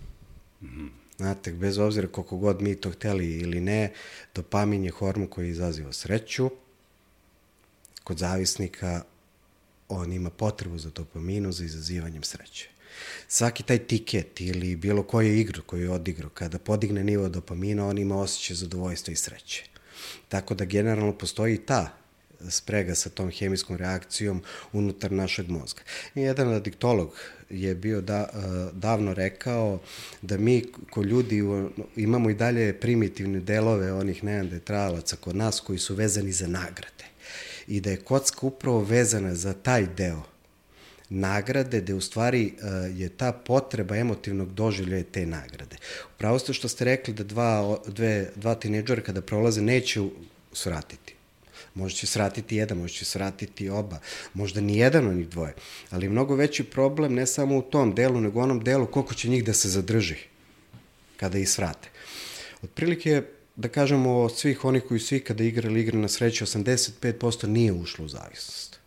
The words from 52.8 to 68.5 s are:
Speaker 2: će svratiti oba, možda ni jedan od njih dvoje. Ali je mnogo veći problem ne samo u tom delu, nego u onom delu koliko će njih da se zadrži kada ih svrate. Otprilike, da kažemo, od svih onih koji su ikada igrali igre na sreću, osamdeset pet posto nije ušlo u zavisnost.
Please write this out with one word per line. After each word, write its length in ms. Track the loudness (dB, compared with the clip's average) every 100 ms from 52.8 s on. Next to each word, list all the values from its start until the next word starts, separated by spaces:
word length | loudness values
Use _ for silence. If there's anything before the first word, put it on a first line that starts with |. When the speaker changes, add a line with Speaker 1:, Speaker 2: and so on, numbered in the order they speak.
| -4 -6
Speaker 2:
će 80 |
svratiti 640 | -6 -4 -4 -4 -10 -6 -4
oba, 320 | -2 -4 -8 -12 -12 -8
možda 260 | -6 -4 0
ni 180 | 2 6
jedan 300 | 8 8 6
od 80 | 2
njih 120 | -2
dvoje. 260 | -4 -4 -6 -16 -18 -6
Ali 160 | -2 0
je 40 |
mnogo 240 | 2 2
veći 300 | 4 2 0
problem 500 | -2 2 2 4 2
ne 120 | 2 2
samo 320 | 2 2 2
u 40 |
tom 320 | 4 4 4
delu, 260 | 6 4 4
nego 200 | 2 2
u 20 |
onom 220 | 2 2
delu 220 | 4 4 4
koliko 280 | 2 0
će 140 | -2 2
njih 160 | 2
da 80 | 4
se 160 | 2 2
zadrži 480 | 2 2 2 2 -4 -12 _ -20 -20 _ -20 -20 _ _ -6
kada 220 | -2 2
ih 120 | 2
svrate. 380 | 2 0 -4 -14 -20 -16 -14 -12 -14 -16 -14
Otprilike, 600 | -12 -2 0 2 4 4 2 -8 _ -8
da 120 | -2
kažemo, 540 | 2 6 6 6 6
od 140 | 4 2
svih 280 | 0 2
onih 180 | 2 2 2
koji 120 | 0
su 140 | 0
ikada 300 | 0 0 0
igrali 360 | 2 2 2 2
igre 180 | 4 4
na 100 | 2
sreću, 360 | 2 2 2
osamdeset 500 | 0 0 2 2 0 -2
pet 180 | -4 0
posto 280 | 0 0 2
nije 260 | 4 4
ušlo 320 | 2 -2 -8
u 40 | -10
zavisnost. 640 | -10 -14 -14 -14